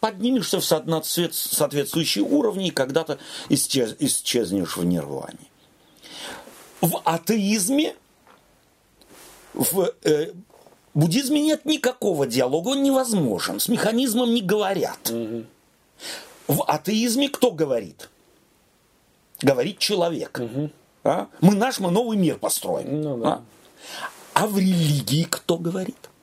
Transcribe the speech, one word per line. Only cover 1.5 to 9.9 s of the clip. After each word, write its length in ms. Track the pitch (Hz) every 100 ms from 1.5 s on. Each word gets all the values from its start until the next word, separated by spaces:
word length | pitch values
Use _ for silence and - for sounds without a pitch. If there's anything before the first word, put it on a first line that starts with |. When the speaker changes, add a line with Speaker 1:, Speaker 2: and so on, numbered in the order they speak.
| - 147 147 139 160 160 -
Speaker 1:
уровни, 420 | - 294 240 190 190
и 40 |
когда-то 480 | - 131 143 160 143 - - -
исчез-, 440 | 139 - 135 117 -
исчезнешь 760 | 135 - - 120 101 98 85 -
в 80 |
нирване. 540 | 87 87 71 67 - - - _ _ _ _ _ - - - - - - - -
В 180 | 170 165
атеизме, 920 | - 165 165 220 196 214 185 277 311 - _ _ _ - _ _ _ _ _ _ - - - - -
в, 380 | - - 196 175